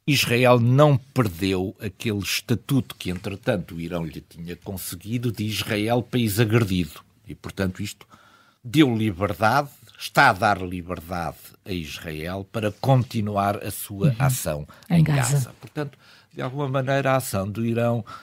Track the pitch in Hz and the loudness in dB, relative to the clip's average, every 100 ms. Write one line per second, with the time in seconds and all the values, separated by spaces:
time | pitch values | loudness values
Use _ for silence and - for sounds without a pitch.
0 | - 135 - 120 127 123 117 135 151 139 | -2 0 2 4 6 6 6 6 6 4
1 | - - 104 82 95 92 95 - 107 - | 0 0 0 0 0 0 -2 -6 -10 -8
2 | 117 104 92 - - 117 - 135 - - | -4 -4 -4 -4 -2 -2 0 -2 -2 -6
3 | 90 90 98 98 - 104 80 82 82 87 | -8 -6 -8 -6 -2 -2 -4 -8 -6 -4
4 | 82 82 - - 85 87 - 95 - 90 | -6 -10 -16 -16 -14 -12 -12 -10 -10 -12
5 | 101 120 120 107 107 101 - 104 107 120 | -8 -6 -4 -4 -4 -6 -2 -2 2 0
6 | 117 127 113 95 110 117 107 92 80 - | 0 0 0 2 4 4 2 0 -2 -8
7 | - _ - 76 85 - 95 92 104 - | -20 _ -18 -14 -12 -6 -4 -4 -10 -12
8 | - - _ _ _ _ 120 143 143 113 | -20 -20 _ _ _ _ 0 4 4 4
9 | 107 85 101 101 107 135 143 - - - | 0 0 -2 2 2 2 0 -8 -20 -16
10 | - - 139 92 107 95 92 90 85 87 | -2 4 6 6 2 2 -2 -8 -8 -10
11 | 82 90 80 - - - - 92 76 65 | -8 -6 -6 -8 -16 -20 -8 -8 -8 -10
12 | 85 78 82 98 98 117 107 - 131 131 | -10 -10 -8 -8 -8 -4 -4 -2 4 4
13 | 117 117 104 101 101 104 107 - - 101 | 2 -2 -2 0 0 0 -6 -10 -10 0
14 | 135 110 82 - 82 76 73 - - 170 | 0 2 0 0 -2 -4 -6 -14 0 2
15 | 156 139 123 143 117 - 127 - 143 - | 4 2 2 0 -2 -8 -12 -8 -8 -10
16 | - - _ 139 135 135 139 135 131 139 | -20 -20 _ -10 -8 -6 -4 -2 0 0
17 | 135 131 - 101 95 104 117 113 120 117 | 2 0 0 -2 -2 -2 -2 0 0 0
18 | - - | -4 -14